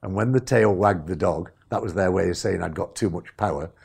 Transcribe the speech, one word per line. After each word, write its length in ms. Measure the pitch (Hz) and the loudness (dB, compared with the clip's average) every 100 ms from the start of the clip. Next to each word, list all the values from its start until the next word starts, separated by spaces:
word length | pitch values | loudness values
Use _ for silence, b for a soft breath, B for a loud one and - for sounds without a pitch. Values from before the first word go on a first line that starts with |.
And 120 | 98 | -6
when 180 | 98 120 | -2 2
the 80 | 131 | 2
tail 340 | 127 120 107 | 2 4 4
wagged 320 | 92 101 90 78 | 4 4 2 -2
the 100 | 90 | -2
dog, 340 | 90 80 82 _ - | -2 -2 -6 _ -6
that 100 | - | -4
was 140 | 113 | -2
their 160 | 98 92 | 0 2
way 180 | 92 90 | 2 0
of 80 | 87 | -2
saying 260 | 107 90 | -2 -2
I'd 120 | 82 | -4
got 200 | 78 - - | -6 -8 -2
too 120 | 104 | -2
much 260 | 85 - - | -2 -8 -4
power. 320 | 104 73 80 - | -2 -2 -6 -12